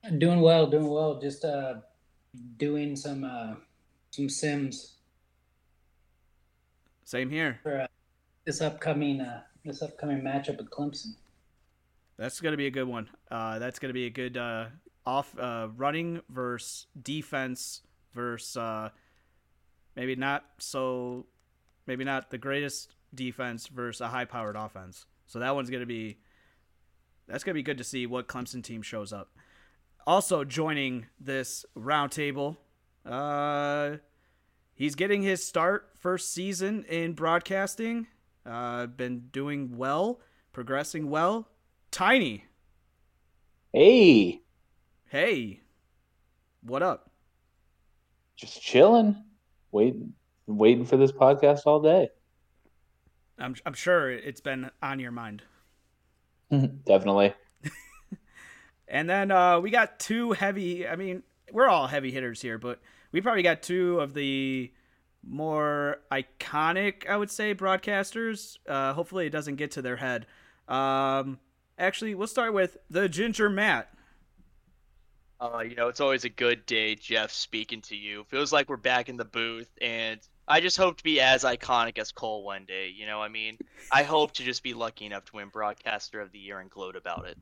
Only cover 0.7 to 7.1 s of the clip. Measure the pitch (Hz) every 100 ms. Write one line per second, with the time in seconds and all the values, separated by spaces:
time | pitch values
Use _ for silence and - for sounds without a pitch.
0.7 | 151 151 151 156 139 139 139 160 143 135
1.7 | 113 - _ _ _ _ 123 123 113 147
2.7 | 147 147 139 147 139 135 123 110 110 _
3.7 | _ _ _ _ - 139 - 151 143 135
4.7 | - - _ _ _ _ _ _ _ _
5.7 | _ _ _ _ _ _ _ _ _ _
6.7 | _ _ _ -